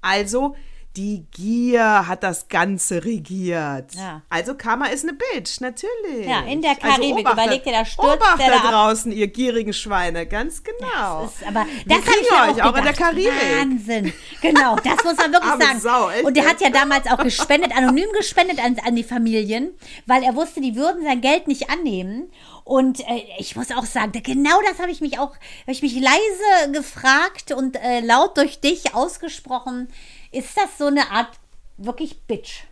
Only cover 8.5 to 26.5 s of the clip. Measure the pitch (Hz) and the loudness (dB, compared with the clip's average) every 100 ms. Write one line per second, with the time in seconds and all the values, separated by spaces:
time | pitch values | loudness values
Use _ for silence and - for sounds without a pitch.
8.5 | 254 220 220 214 220 226 214 202 233 254 | 6 4 4 4 2 -2 -2 -4 0 -2
9.5 | 233 214 196 220 196 180 170 170 202 294 | 0 -2 -6 -2 -2 -2 -4 -4 -4 -4
10.5 | - - 466 508 392 202 160 - - - | -8 -12 -10 -6 -4 -4 -4 -8 -10 -6
11.5 | 214 214 262 - 330 392 440 480 349 226 | -4 -4 -6 0 0 4 4 6 6 4
12.5 | 226 220 254 294 - 339 330 403 277 277 | 4 2 4 0 2 2 2 0 2 0
13.5 | 277 277 254 208 226 196 - - - 330 | 0 0 -2 -2 -2 -2 -6 -16 -4 2
14.5 | 302 262 220 - - 381 330 320 339 233 | 4 4 2 2 0 0 2 4 4 4
15.5 | 269 294 254 233 247 190 202 277 277 294 | 2 2 2 2 2 2 0 2 4 4
16.5 | 339 277 262 285 277 247 247 254 - - | 4 4 4 4 2 2 0 2 0 2
17.5 | 294 339 240 254 262 403 427 - - 359 | 2 2 2 4 4 2 -2 0 0 0
18.5 | 294 240 240 233 233 226 247 226 220 208 | 0 -2 -2 -2 -2 -2 -2 0 0 -2
19.5 | 220 302 - - - - 254 254 240 330 | -4 -6 -10 -20 -18 2 2 4 0 -4
20.5 | - 262 220 302 349 302 254 262 320 349 | -4 -4 0 -2 0 -2 0 2 0 0
21.5 | 277 - 311 311 190 185 226 359 - - | -4 -4 -4 -2 -4 -6 -10 -12 -18 -20
22.5 | - - 262 262 254 - 233 - 185 202 | -20 -2 2 2 0 -6 -8 -8 -14 -12
23.5 | 226 247 262 233 247 214 226 233 262 285 | -10 -6 -6 -4 -4 -4 -6 -4 0 4
24.5 | 359 403 359 349 339 302 233 277 - - | 4 2 -2 -6 -4 -6 -4 -6 -8 -20
25.5 | - - 262 294 240 262 302 440 381 415 | -18 -10 -4 -4 0 4 4 2 0 4